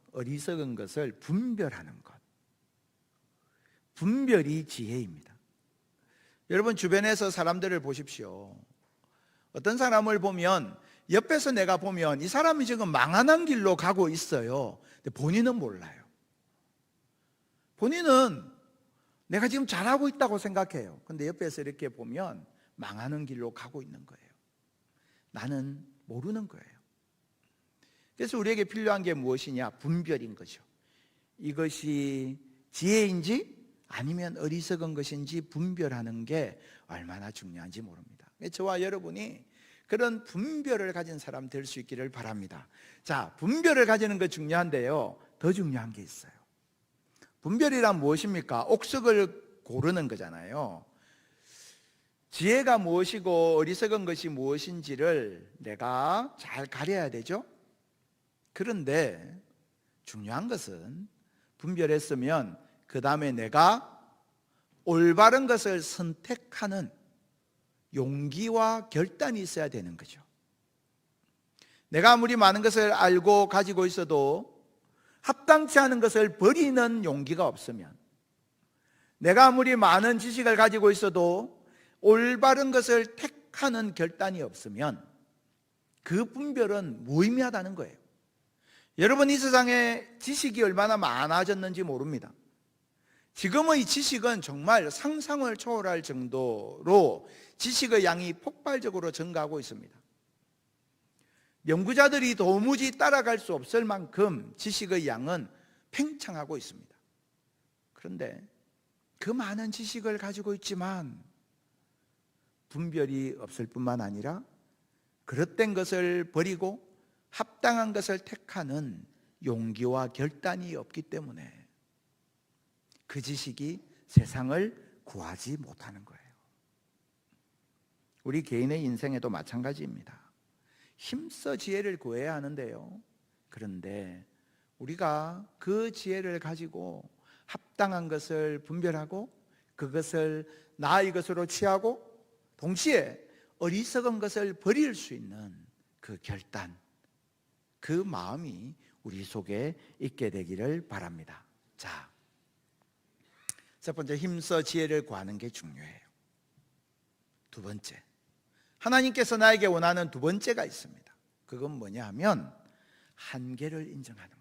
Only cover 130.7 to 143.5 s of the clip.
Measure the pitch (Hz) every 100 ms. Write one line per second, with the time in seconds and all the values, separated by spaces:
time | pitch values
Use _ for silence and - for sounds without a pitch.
130.7 | _ _ _ - 254 330 - 285 254 -
131.7 | 196 202 175 127 117 147 156 143 147 120
132.7 | 110 113 202 - _ _ _ _ - 107
133.7 | 92 92 101 95 90 92 _ _ _ _
134.7 | - 127 170 170 151 160 180 208 _ -
135.7 | 214 226 226 190 190 185 170 156 165 160
136.7 | 160 - - - _ _ _ - - _
137.7 | - 196 180 165 151 - 156 151 147 151
138.7 | 165 175 156 156 190 240 _ _ _ _
139.7 | - 139 151 156 165 156 156 156 - _
140.7 | - 143 185 190 175 170 175 170 - 202
141.7 | 190 226 254 - - _ _ _ _ 156
142.7 | 180 311 240 139 - - _ _